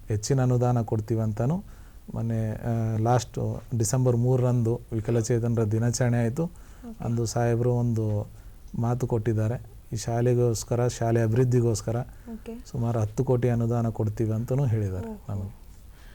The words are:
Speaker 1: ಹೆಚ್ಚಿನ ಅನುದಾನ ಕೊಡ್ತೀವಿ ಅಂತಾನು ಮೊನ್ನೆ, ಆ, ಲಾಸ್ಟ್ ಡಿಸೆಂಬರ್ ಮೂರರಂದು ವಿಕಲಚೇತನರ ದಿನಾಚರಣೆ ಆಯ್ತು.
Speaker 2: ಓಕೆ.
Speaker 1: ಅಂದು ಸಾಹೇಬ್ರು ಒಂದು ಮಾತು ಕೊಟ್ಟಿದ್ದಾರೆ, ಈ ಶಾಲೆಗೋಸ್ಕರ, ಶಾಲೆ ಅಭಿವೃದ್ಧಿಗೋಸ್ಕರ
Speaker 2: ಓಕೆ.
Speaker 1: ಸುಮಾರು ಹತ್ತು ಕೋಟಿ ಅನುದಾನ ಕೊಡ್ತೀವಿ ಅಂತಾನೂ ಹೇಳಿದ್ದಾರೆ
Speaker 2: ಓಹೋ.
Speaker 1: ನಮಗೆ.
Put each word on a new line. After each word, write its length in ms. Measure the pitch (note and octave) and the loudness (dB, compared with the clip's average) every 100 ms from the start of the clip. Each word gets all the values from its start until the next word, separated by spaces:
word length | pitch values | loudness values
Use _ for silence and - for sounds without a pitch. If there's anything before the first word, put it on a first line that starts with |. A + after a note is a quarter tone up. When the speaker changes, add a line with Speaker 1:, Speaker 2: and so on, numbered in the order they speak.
| - | -4
Speaker 1:
ಹೆಚ್ಚಿನ 340 | G#2+ - C3+ | -4 0 2
ಅನುದಾನ 400 | B2+ B2 B2 B2 | 4 4 2 2
ಕೊಡ್ತೀವಿ 380 | A2+ A2 G#2+ A2+ | 0 -2 0 0
ಅಂತಾನು 580 | A2 G#2+ A#2+ F3+ - - - - - | 0 0 0 -2 -6 -18 -20 -20 -10
ಮೊನ್ನೆ, 380 | A#2 A2+ A2+ A2 | -6 -2 -2 -2
ಆ, 460 | - A#2+ A#2 A2 A2 | -2 -2 0 0 2
ಲಾಸ್ಟ್ 640 | A2+ B2 - B2+ A2 A2+ - A2 | 2 2 0 -4 -4 -4 -4 -2
ಡಿಸೆಂಬರ್ 380 | A#2+ C3 B2+ A#2 | 2 2 4 4
ಮೂರರಂದು 640 | B2 B2+ B2 B2 A2+ A#2+ - | 4 4 4 2 2 0 -2
ವಿಕಲಚೇತನರ 720 | A2+ A2 A#2 A2 A#2 A#2+ A#2 | -4 0 0 2 0 2 2
ದಿನಾಚರಣೆ 540 | G#2+ A2 A#2+ A2+ A#2+ A#2+ | 2 2 2 2 2 2
ಆಯ್ತು. 240 | A#2 C#3 | 2 0
Speaker 2:
ಓಕೆ. 600 | E3+ - - - A#3+ A3 | -4 -6 -20 -16 -16 -6
Speaker 1:
ಅಂದು 220 | A#2 A#2 A2+ | -2 0 0
ಸಾಹೇಬ್ರು 460 | A#2 A#2 A#2 B2 | 2 2 2 2
ಒಂದು 580 | B2 A#2+ A2 G#2+ G#2 G#2+ - - - - - | 2 2 2 0 0 -4 -12 -20 -20 -10 -2
ಮಾತು 280 | A#2 B2 A#2+ | 0 0 0
ಕೊಟ್ಟಿದ್ದಾರೆ, 560 | A#2 A#2 A2 A2 B2 - - - | 0 2 2 0 -2 -8 -18 -10
ಈ 40 | A#2 | -6
ಶಾಲೆಗೋಸ್ಕರ, 920 | - A#2 A#2+ A#2+ A#2+ A2 - A#2 B2 | -2 2 4 4 4 0 -2 0 0
ಶಾಲೆ 340 | - A2+ A#2 | 0 2 2
ಅಭಿವೃದ್ಧಿಗೋಸ್ಕರ 720 | A2+ A2+ B2+ B2 A#2 G#2+ - A#2 | 4 4 4 4 4 0 -2 -4
Speaker 2:
ಓಕೆ. 680 | A#2+ - - A3 - A#3 - | -6 -12 -14 -14 -12 -14 -10
Speaker 1:
ಸುಮಾರು 300 | B2 A#2 A#2 | -4 -2 0
ಹತ್ತು 240 | G#2+ - | -2 -2
ಕೋಟಿ 240 | B2+ B2 B2 | 0 2 2
ಅನುದಾನ 400 | A#2 A#2 A#2+ A2+ | 2 0 0 0
ಕೊಡ್ತೀವಿ 440 | A2 G#2+ G#2+ A2 | 0 -4 0 -2
ಅಂತಾನೂ 320 | A2 A#2+ C3 | -2 -2 0
ಹೇಳಿದ್ದಾರೆ 440 | C#3 A2 G2+ F#2 A3+ | 2 0 -2 -4 -8
Speaker 2:
ಓಹೋ. 260 | G#3+ - | -10 -8
Speaker 1:
ನಮಗೆ. 240 | G2 F#2+ - - - - - - | -8 -8 -12 -20 -20 -20 -20 -20